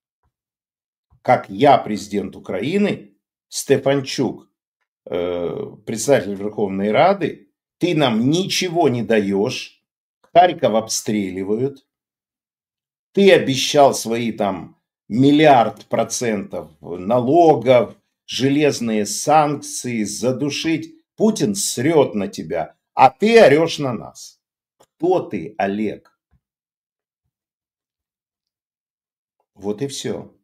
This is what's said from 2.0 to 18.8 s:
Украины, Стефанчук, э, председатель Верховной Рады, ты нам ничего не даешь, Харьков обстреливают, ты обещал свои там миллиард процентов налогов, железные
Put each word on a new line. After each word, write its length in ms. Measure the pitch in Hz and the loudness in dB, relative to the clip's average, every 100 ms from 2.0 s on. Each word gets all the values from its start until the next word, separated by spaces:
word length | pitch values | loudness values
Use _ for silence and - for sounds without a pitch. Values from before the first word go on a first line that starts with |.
| - 101 92 - | -6 -8 -8 -10
Украины, 760 | - 92 123 202 196 127 - _ _ _ _ | -10 -8 -4 0 -2 -4 -12 _ _ _ _
Стефанчук, 1040 | - - 131 135 139 127 - 107 - _ _ _ _ _ _ - | -6 0 0 0 -2 -2 -4 -4 -6 _ _ _ _ _ _ -10
э, 680 | 87 90 87 85 101 - - - | -6 -4 -4 -6 -8 -12 -14 -10
председатель 500 | 113 - 127 98 98 | -6 0 0 0 -8
Верховной 560 | 104 117 101 95 104 | -8 -6 -4 -2 0
Рады, 580 | 117 175 196 - - _ _ _ _ | 2 2 2 -4 -8 _ _ _ _
ты 160 | 175 151 | -2 0
нам 340 | 131 110 127 | 0 0 0
ничего 600 | 170 190 - 185 165 147 | 0 -2 -4 -4 0 0
не 140 | 123 | 0
даешь, 760 | 107 110 98 98 117 127 - _ _ _ _ _ _ | 0 0 0 -2 -4 -6 -14 _ _ _ _ _ _
Харьков 420 | 165 180 - 120 110 | 2 2 2 -2 -2
обстреливают, 1120 | - - - 107 95 92 98 110 135 - _ _ _ _ _ _ _ _ _ _ _ _ _ | -4 -6 -4 -4 -4 -6 -6 -4 -6 -8 _ _ _ _ _ _ _ _ _ _ _ _ _
ты 180 | - 196 | 4 6
обещал 640 | 160 131 131 - 147 135 | 6 4 -4 0 4 4
свои 380 | - 110 117 117 | 4 -4 -4 -4
там 460 | 104 101 92 80 _ _ _ - | -4 -4 -4 -12 _ _ _ -6
миллиард 800 | 113 139 147 156 127 107 - - | 2 4 6 6 6 4 -4 -6
процентов 840 | 113 113 - 120 101 95 90 78 _ | -4 -4 -4 -4 -4 -6 -12 -14 _
налогов, 1120 | 82 87 92 123 123 165 165 139 117 - - - _ _ - | -14 -10 -2 -2 2 4 4 4 6 4 2 -6 _ _ -14
железные 800 | - 135 143 147 - | -4 0 2 0 0